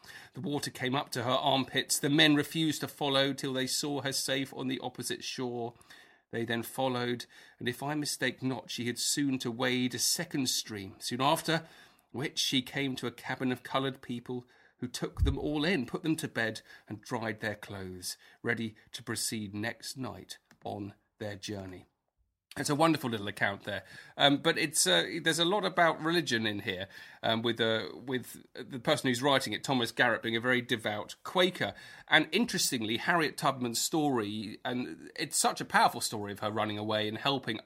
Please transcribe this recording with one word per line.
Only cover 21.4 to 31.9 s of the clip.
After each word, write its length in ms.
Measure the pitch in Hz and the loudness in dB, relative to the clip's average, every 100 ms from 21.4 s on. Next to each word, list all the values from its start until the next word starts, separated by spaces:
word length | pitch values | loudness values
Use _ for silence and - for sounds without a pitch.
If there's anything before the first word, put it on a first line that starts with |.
| - 101 95 92 - _ _ _ _ _ - - | -8 -8 -8 -12 -18 _ _ _ _ _ -12 -4
It's 120 | 143 | 0
a 60 | |
wonderful 340 | 143 165 151 127 | 4 4 4 0
little 200 | 110 101 | -4 -4
account 360 | - 110 98 | 0 0 0
there, 200 | - 98 - - - - | -4 -6 -8 -16 -10 4
um, 200 | 143 139 | 4 6
but 200 | 165 - | 4 2
it's, 280 | 156 - 180 | 2 2 4
uh, 180 | 175 123 151 | 4 2 0
there's 160 | 160 160 | 2 2
a 60 | |
lot 200 | 170 208 | 2 2
about 380 | 185 180 170 - | 2 4 4 4
religion 440 | 156 170 139 117 110 | 2 2 2 2 2
in 120 | 101 | -2
here, 300 | 104 90 98 - - - | -4 -4 -6 -12 -20 -4
um, 200 | 113 113 | 0 2
with, 180 | 117 117 | 2 2
uh, 240 | 113 110 90 | 2 2 -2
with 500 | 78 123 127 - - - | -8 -4 -4 -6 -14 -16
the 240 | - 107 123 | -14 -12 -4
person 300 | 127 123 135 | 0 2 2
who's 140 | 120 | 2
writing 300 | 143 135 - | 4 4 2
it, 100 | 104 | -2
Thomas 300 | - 131 117 | 0 0 2
Garrett, 300 | - 127 104 | 2 4 2
being 140 | 113 113 | 0 0
a 40 | |
very 200 | 123 123 | 2 2
devout 540 | 120 120 113 107 - - | 2 -2 -2 -4 -6 -12
Quaker. 480 | - 185 185 - 101 - - | -2 2 2 2 -4 -4 -14